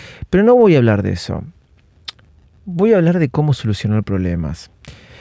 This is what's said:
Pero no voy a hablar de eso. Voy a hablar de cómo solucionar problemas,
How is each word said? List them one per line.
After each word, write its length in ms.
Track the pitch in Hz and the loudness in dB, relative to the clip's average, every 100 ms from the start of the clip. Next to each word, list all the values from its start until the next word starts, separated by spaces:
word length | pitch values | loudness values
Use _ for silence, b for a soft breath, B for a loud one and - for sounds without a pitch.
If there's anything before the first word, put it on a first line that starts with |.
| B B - | B B -2
Pero 140 | 185 | 2
no 100 | 220 | 4
voy 220 | 247 220 151 | 4 4 4
a 20 | |
hablar 240 | 117 104 | 4 2
de 80 | 98 | -2
eso. 300 | 92 - 82 - - _ _ _ _ - - _ _ _ _ | -6 -8 -10 -12 -20 _ _ _ _ -20 -20 _ _ _ _
Voy 280 | - 170 214 | -10 -2 2
a 60 | 208 | 4
hablar 200 | 165 180 | 2 2
de 100 | 143 | 0
cómo 240 | - 151 | 0 -2
solucionar 520 | 135 110 101 104 107 | -2 -2 -4 -2 -2
problemas, 680 | 104 98 90 85 76 80 - _ B B B B | -2 -4 -2 -4 -6 -10 -16 _ B B B B